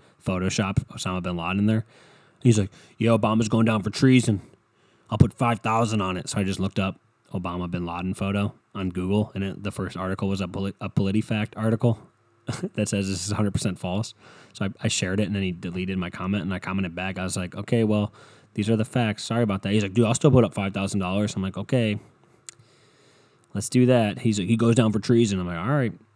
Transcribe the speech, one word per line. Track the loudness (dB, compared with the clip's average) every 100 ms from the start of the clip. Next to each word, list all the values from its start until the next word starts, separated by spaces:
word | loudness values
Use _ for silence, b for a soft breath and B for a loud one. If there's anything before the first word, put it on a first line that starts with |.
| B B -4
Photoshop | -2 0 0 -2 -2 -6
Osama | -6 -6 -4
bin | -4 -4
Laden | -2 0 2
there. | 2 -2 b b b b b
He's | 4 4
like, | 2 B B B
"Yeah, | 2
Obama's | 4 4 2 2
going | 2 2
down | 2
for | -2
treason. | 2 4 6 4 0 -4 -20 _ _ b b b
I'll | 4
put | 4
five | 4 0 0
thousand | 0 2 2 0
on | -2 -2
it." | -4
So | -2
I |
just | -2 0
looked | -2 0
up | -2 -4 _ _ _
Obama | -8 -6 -6 -4
bin | -4 -4
Laden | -4 -4
photo | -2 0 0 0 -4 _
on | -8 -6
Google, | -4 0 0 0 -2
and |
it, | -6 -6
the | -8
first | -6 -8 -6
article | -6 -4 -2
was | -2
a | -4
Polit-, | -6 -6 -6
a | -6
PolitiFact | -2 0 0 -2 -2 -4 -4
article | -2 2 2 0 -6 _ _ _
<laughs> | -10 -8 -6
that | -4 -2
says | -2 -2
this | -4 -4
is |
a | -2
hundred | 0
percent | 0 -4 -4
false. | -4 -4 -4 -10 B B B
So | -6 -6
I, | -4
I | -2
shared | -2 -2 0
it, | 0
and | -2
then |
he | -2
deleted | -4 -6 -6 -4 -4
my | -4
comment, | -6 -4 -2
and | -2
I | -6
commented | -4 -4 -4 -4
back. | -6 -4
I |
was | -4 -4
like, | -6 -8
"Okay, | -2 2
well, | 2 2 0 -6 B B B -4
these | 0
are | 0
the | 0
facts. | 0 0 -2
Sorry | -4 0
about | 0 0
that." | 0
He's | 0
like, | 2
"Dude, | 2 2
I'll | 4
still | 6
put | 6
up | 4
five | 0 -4
thousand | -2 -2 -2
dollars." | -2 0 -2 -2
I'm |
like, | -4 -6
"Okay, | -2 0 0 -2 -8 _ _ _ -20 -20 b b b b b b b b b
let's | -8 0
do | 4 6
that." | 6 4 0
He's | 0 0
like, | 2
"He | 2
goes | 4 4
down | 4
for | 2
treason." | 2 4 4 2
I'm | -2
like, | -4
"All | -2
right, | 0 -2 -4 _